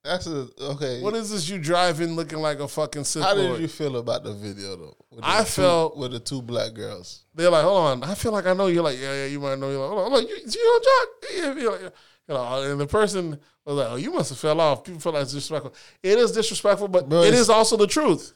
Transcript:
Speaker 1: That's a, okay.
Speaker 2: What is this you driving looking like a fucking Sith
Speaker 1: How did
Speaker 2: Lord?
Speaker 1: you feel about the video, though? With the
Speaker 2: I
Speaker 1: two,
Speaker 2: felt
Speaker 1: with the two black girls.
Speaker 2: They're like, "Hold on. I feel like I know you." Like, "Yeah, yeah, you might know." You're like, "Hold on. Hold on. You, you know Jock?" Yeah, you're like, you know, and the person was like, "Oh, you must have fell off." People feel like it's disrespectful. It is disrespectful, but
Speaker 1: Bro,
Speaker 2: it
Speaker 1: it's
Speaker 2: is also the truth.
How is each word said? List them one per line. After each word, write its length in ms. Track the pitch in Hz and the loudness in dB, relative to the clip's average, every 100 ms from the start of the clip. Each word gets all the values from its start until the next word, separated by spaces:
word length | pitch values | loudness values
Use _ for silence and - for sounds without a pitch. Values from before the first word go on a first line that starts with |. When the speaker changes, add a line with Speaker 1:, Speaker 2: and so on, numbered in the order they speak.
Speaker 1:
That's 240 | 143 180 185 | -4 -6 -4
a, 220 | 147 127 - | -8 -8 -10
okay. 400 | 139 139 139 123 | -10 -6 -6 -4
Speaker 2:
What 120 | 196 | -4
is 160 | 226 208 | -4 -6
this 160 | 208 156 | -6 -6
you 120 | 196 | -6
driving 560 | 151 175 180 156 170 165 | 0 2 2 0 -4 -4
looking 220 | 156 156 | -6 -4
like 200 | 156 143 | -4 -4
a 80 | 143 | -6
fucking 380 | - 151 151 139 | -4 -4 -4 -6
Sith 180 | 156 | -2
Speaker 1:
How 120 | 180 202 | 0 2
did 100 | 185 | 0
Speaker 2:
Lord? 160 | 165 | -2
Speaker 1:
you 80 | 160 | -6
feel 260 | - 147 123 | -6 -6 -4
about 300 | 120 120 - | -4 -4 -6
the 80 | |
video, 420 | 104 104 98 98 90 | -10 -12 -12 -14 -14
though? 220 | 76 _ _ | -18 _ _
With 100 | 117 | -4
the 80 | 147 | 2
Speaker 2:
I 80 | 202 | 2
Speaker 1:
two, 60 | 214 | 2
Speaker 2:
felt 500 | - 185 170 160 147 | 2 4 4 0 -4
Speaker 1:
with 160 | 127 | -8
the 80 | 120 | -8
two 220 | - 139 | -8 -8
black 320 | 120 120 113 | -4 -4 -4
girls. 500 | 110 104 98 90 - _ 156 | -6 -10 -10 -14 -20 _ 2
Speaker 2:
They're 140 | 175 | 4
like, 120 | 165 | 6
"Hold 140 | 160 196 156 127 | 4 4 2 0
on. 0 | |
I 100 | 143 202 | -4 -4
feel 160 | 233 | -2
like 120 | 208 185 | 0 0
I 60 | |
know 140 | 185 196 | 2 2
you." 140 | 170 | 2
Like, 160 | 160 127 | 0 -2
"Yeah, 140 | 135 | -6
yeah, 120 | 139 139 | -4 -4
you 120 | 143 | -4
might 200 | 143 135 | -4 -4
know." 100 | 135 | -4
You're 100 | 139 | -4
like, 100 | 135 | -4
"Hold 120 | 208 | -2
on. 100 | 196 | 2
Hold 120 | 269 | 0
on. 60 | - | 0
You, 60 | 415 320 | -10 -10
you 200 | 370 466 | 0 4
know 140 | 480 | 6
Jock?" 720 | 480 539 523 - - 392 302 277 | 6 4 2 -8 -8 -4 -4 -2
Yeah, 60 | |
you're 100 | 233 | -4
like, 100 | 185 185 _ _ _ - | -4 -10 _ _ _ -6
you 60 | |
know, 380 | 139 120 131 139 | -6 -4 -4 -4
and 100 | 143 | -4
the 60 | 143 | 0
person 520 | 208 208 202 170 147 _ _ - | 2 2 0 -4 -8 _ _ -6
was 100 | 143 | -4
like, 100 | 117 | -2
"Oh, 40 | 120 | -4
you 140 | 220 | -4
must 180 | 349 147 | -2 -4
have 80 | 135 | -2
fell 200 | 156 156 | 0 2
off." 240 | 160 135 | 2 2
People 160 | - 170 | -4 -6
feel 140 | 170 | -4
like 80 | 151 | -2
it's 100 | 131 | -4
disrespectful. 420 | 143 - 156 127 - - _ | -8 -6 -8 -8 -18 -20 _
It 160 | 185 220 | 2 4
is 120 | 226 | 4
disrespectful, 540 | 185 214 196 208 196 202 | 2 -2 0 2 2 2
but 180 | 180 139 | 0 2
Speaker 1:
Bro, 140 | 165 | 6
Speaker 2:
it 60 | 190 | 8
Speaker 1:
it's 80 | 247 | 8
Speaker 2:
is 120 | 226 | 6
also 260 | 220 220 220 | 6 6 4
the 100 | 208 | 2
truth. 460 | 311 294 156 - | 4 2 2 -2